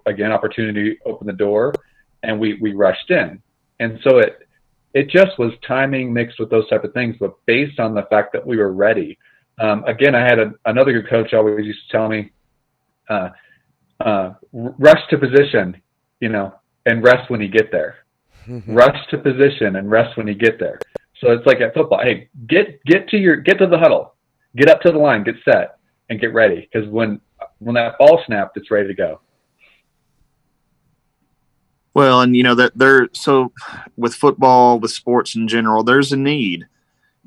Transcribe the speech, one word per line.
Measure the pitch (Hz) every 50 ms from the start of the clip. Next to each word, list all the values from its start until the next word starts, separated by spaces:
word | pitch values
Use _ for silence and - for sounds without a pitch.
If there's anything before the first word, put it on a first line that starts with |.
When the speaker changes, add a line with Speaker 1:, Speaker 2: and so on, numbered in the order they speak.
| _
Speaker 1:
again, | 107 101 98 104 107
opportunity | 110 - - 107 - - 113 107 104 104 104 107 110 - _
opened | 120 110 - 98 107
the | 98
door, | 92 104 101 104 104 120 143 - - - _ _ _ _ _ _ _ -
and | 113 110 107
we, | 113 107 107 -
we | 113 107 101
rushed | 98 101 95 90 - - -
in. | 180 160 104 - 95 101 _ _ _ _ _ _ _ _
And | 117 113 110 110 -
so | 135 131 123
it, | 110 101 - - _ _ _ _ _ _ _ _ _ _ -
it | 135 - 143
just | - 180 190 185 -
was | - 120 113 113 - -
timing | - 127 131 135 139 135 131 127 123 117
mixed | 120 117 117 - -
with | 113 107
those | 117 113 107 -
type | 123 107 -
of | - -
things, | 123 123 117 110 -
but | 101 92 - _ _
based | - 117 127 143 143 143 -
on | 117 113 110
the | 104 98
fact | - 110 104 104 - -
that | - -
we | - 120
were | 110 104 98 92
ready. | 95 101 110 110 101 82 76 90 - _ _ _ _ _ _ _ -
Um, | 113 107 104 107 -
again, | 120 113 117 139 143 135
I | 120 123
had | 123 120 113
a, | 110 107 - - _
another | 113 110 127 135 139 120
good | 117 101 -
coach | 117 117 110 - -
always | 110 107 107 107 107 107
used | 104 104 - - -
to | -
tell | 110 110 110
me, | 110 107 104 - _ _ _ _ _ _ _ _ _ _ _ _ _ _ _ -
uh, | 107 101 90 87 - _ _ _ _ _ _ _ _ _ _ _ _ _
uh, | -
"R-, | 113 104 98 92 90 - - _ _ - 120 117 127 - -
rush | 135 151 156 - - -
to | 165 143
position, | 139 123 127 143 143 143 - 113 95 90 92 - _ _ _ _ _ _ _ _
you | 120 113
know, | 110 104 98 98 - _ _ _ _ _ _
and | 123 117 113 113
rest | 123 127 127 - -
when | 123 110
you | 104 95
get | 95 110 107 - 95
there." | 85 78 85 - - _ _ _ _ _ _ _ _ _
Speaker 2:
Mm-hmm. | 113 123 120 95 107 107
Speaker 1:
Rush | 117 123 139 143 - - -
to | - 143
position | - 143 127 127 139 139 139 - 113 101 95
and | 95 98 104
rest | 107 113 117 113 -
when | 117 110 107
you | 104
get | 98 113 113 110 -
there. | 90 82 - - - - _ - - _ _ -
So | - 123 117
it's | 120 -
like | 139 131 123
at | 120 107 -
football, | 156 156 - - - 123
hey, | 127 107 90 - _ _ 139 113
get, | 110 156 185 208 - - - _
get | 139 170 196 190 -
to | - 208
your, | 190 180 151
get | - - 170 - 180
to | 196
the | 185 175 160
huddle, | 170 151 - - - - _ _ _ _ _ _ _ _ _
get | 120 143 160
up | 156 -
to | - 170
the | 156 156
line, | 147 143 123 107 101
get | 117 117 - -
set, | - 120 95 90 - - _ _ _ _ _ _ _
and | 117 101
get | 120 113 110
ready. | 113 110 101 90 - - _ -
'Cause | 113 107 104
when, | 107 113 113 107 104 104 - _ _ _ - - _ _
when | 107 117 120
that | 120 117 117 - -
ball | 135 147 170 165 -
snapped, | - 113 101 95 95 -
it's | 104 - -
ready | 110 104 101 98
to | 95
go. | 95 92 80 76 - _ _ _ _ _ _ _ _ _ _ _ _ _ _ _ _ _ _ _ _ _ _ _ _ _ _ _ _ _ _ _ _ _ _ _ _ _ _ _ _ _ _ _ _ _ _ _ _ _ _ _ _ _ _ _
Speaker 3:
Well, | 143 143 131 127 127 123
and, | 123 123
you | 123 123
know, | 123 120
that | 120 123 117 - 117
there, | 135 139 135 131 120 - -
so | - - 151 139 131 131 - - - - - - - - - _
with | - 120 117 -
football, | - - 143 - - 135 127 127 123 123 123 120 113
with | 110 110 -
sports | - - 123 123 120 - - -
in | 113 113 110
general, | 113 117 113 110 110 110 113
there's | 117 127 139 139 131 139
a |
need. | 135 135 139 151 147 113 95 87 85 - _ _ _ _ _ _ _ _ _ _ _ _